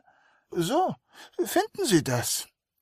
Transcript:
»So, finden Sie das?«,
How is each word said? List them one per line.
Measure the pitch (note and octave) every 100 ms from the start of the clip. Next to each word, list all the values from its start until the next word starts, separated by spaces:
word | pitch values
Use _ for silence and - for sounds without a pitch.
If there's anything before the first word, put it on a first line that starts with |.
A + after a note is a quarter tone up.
| _ _ _ _ _
»So, | - E3+ D4 F4+ - _ - - -
finden | A#3 E4 G#4+ - E4+
Sie | E3+ C3+
das?«, | B2 - - - _ _ _